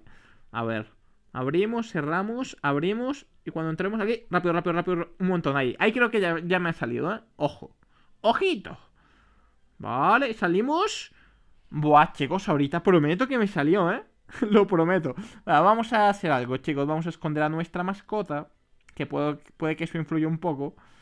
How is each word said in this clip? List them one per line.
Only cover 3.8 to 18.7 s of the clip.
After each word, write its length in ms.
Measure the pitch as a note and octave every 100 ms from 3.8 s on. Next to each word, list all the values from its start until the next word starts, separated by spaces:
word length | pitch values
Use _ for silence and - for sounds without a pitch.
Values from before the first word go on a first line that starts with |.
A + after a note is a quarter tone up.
| F#3 A3
aquí, 240 | G#3 A3+ -
rápido, 220 | F3+ F3
rápido, 220 | E3+ F3
rápido. 420 | E3+ F3 F3+ E3+ -
Un 80 | F#3
montón 280 | F3+ D#3+ C#3
ahí. 200 | C3 A2+
Ahí 140 | G3+
creo 180 | A3+ A#3+
que 80 | A#3
ya, 200 | F3+ E3
ya 200 | E3+ F#3
me 100 | F3
ha 40 |
salido, 400 | D#3+ A#2 A#2+ D3
¿eh? 80 | A3 - -
Ojo. 400 | D3 - - _ _ _ _ -
¡Ojito! 560 | G#3 - F#4+ C#4+ E3 D#3+ - _ _ _ _ _ _ _ _ -
Vale, 560 | G#2 A#2 D#3 A3+ C4+
salimos. 800 | A3 F3+ F3 A#3+ D#4+ G#4 - - - _ _ _ - -
Buah, 440 | D3 D3+ D3 E3
chicos, 360 | - C#3 F3+ -
ahorita 320 | D3+ C#3+ E3+
prometo 460 | E3 F3+ D3 F3 C4
que 100 | C4
me 100 | G#3
salió, 440 | G3+ C#3+ G3 E3+
¿eh? 120 | A3 G#4 _ -
<laughs> 220 | - A3
Lo 180 | G#3 G3+
prometo. 480 | F3+ E3 F#3 D#3 B2+ G#3 - -
Va, 140 | C#3
vamos 320 | F3 A3+ A3+
a 160 | A3+ G#3
hacer 220 | G3+ F3
algo, 260 | C3+ B2 B2+
chicos. 300 | - C#3 C#3+
Vamos 180 | D#3 E3
a 40 |
esconder 340 | D#3 D#3+ D3+
a 60 | D3+
nuestra 340 | D#3+ E3 -
mascota. 680 | F3+ G3 - G#3+ G3 D3 D3+ _ _